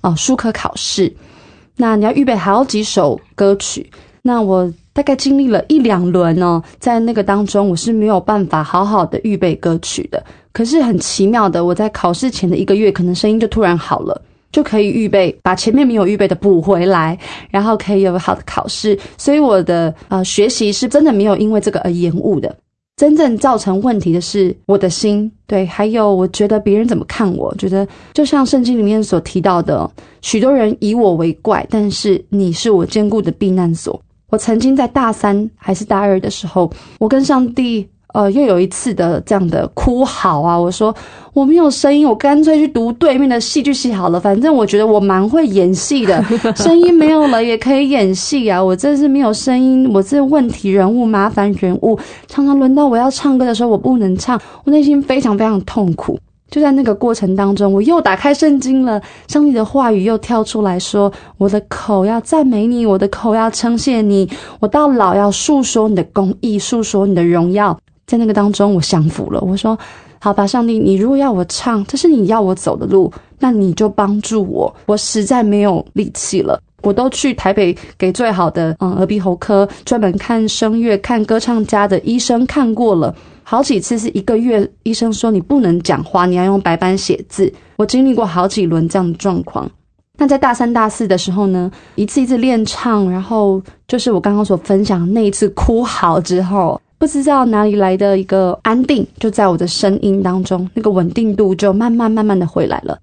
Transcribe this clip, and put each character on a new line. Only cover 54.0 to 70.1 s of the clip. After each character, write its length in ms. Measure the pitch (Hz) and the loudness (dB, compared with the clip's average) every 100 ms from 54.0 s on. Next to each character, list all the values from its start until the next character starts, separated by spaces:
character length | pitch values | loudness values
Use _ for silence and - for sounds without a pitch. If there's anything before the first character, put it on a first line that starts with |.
| 196 185 | 0 -2
唱， 240 | - 240 - - | -2 -4 -6 -8
我 80 | - | 0
内 100 | 302 | 2
心 200 | 285 285 | 4 2
非 180 | 277 262 | 0 -2
常 180 | 254 202 | 0 0
非 60 | |
常 160 | 220 202 | 0 0
痛 300 | 185 - 190 | -2 -2 -2
苦。” 240 | 156 - - _ _ _ | -2 -6 -8 _ _ _
就 80 | 294 | 0
在 100 | 294 | 2
那 100 | 269 | 2
个 100 | 233 | 2
过 220 | 202 240 226 | 0 0 0
程 180 | 190 | -2
当 220 | 190 196 196 | 0 0 2
中， 160 | 202 | 2
我 100 | 196 | 2
又 200 | 220 339 | 2 2
打 120 | 311 | 0
开 200 | 190 285 | 0 0
圣 260 | 285 311 277 | 2 2 2
经 240 | 247 262 | 0 0
了， 180 | 254 214 - - - | 0 -2 -6 -20 -4
上 160 | 302 294 | 2 2
帝 80 | |
的 100 | 240 | 2
话 260 | 214 269 247 | 0 0 2
语 140 | 208 | 2
又 140 | 196 220 | 0 -2
跳 260 | - 233 | -2 -2
出 200 | 220 220 | -2 -2
来 140 | 208 180 | -2 -2
说 320 | - 214 202 - - - | -2 0 0 -2 -20 -2
：“我 80 | 196 | 0
的 100 | 208 208 | 0 -4
口 340 | - - 202 | -12 -2 0
要 160 | 190 226 | 0 -2
赞 260 | - 320 269 | 0 0 2
美 220 | 220 226 | 0 0
你， 180 | 240 226 | 0 0
我 120 | 190 | 2
的 100 | 196 | 0
口 260 | - 233 | -2 -2
要 160 | 220 226 | 0 0
称 280 | 226 226 233 | -2 -2 -2
谢 240 | 277 233 | 0 0
你， 280 | 214 196 190 - - - | 2 2 0 -6 -18 -6
我 80 | 208 | -2
到 220 | 285 294 | 2 2
老 260 | 247 196 190 | 2 2 2
要 160 | 202 | 0
述 320 | 196 - 285 | 0 0 0
说 240 | 247 226 220 | 2 0 0
你 80 | 190 | 0
的 80 | - | -2
公 240 | - 190 - | -2 -2 -2
义， 180 | 240 208 | -4 -4
述 240 | - 240 | -2 -4
说 240 | 214 202 202 | -2 0 2
你 80 | 180 | 2
的 80 | |
荣 300 | 170 175 175 | 2 2 0
耀。” 260 | 196 208 165 _ _ - | 0 0 -2 _ _ -4
在 120 | 233 | 0
那 80 | 226 | 0
个 80 | |
当 180 | 208 202 | 2 0
中， 240 | 202 208 190 | 2 2 2
我 60 | |
降 200 | 151 180 156 | 0 2 0
服 240 | - - | -2 -4
了， 80 | - | -4
我 160 | 180 190 | -2 -2
说 240 | 220 220 - - - | -2 -4 -8 -20 -20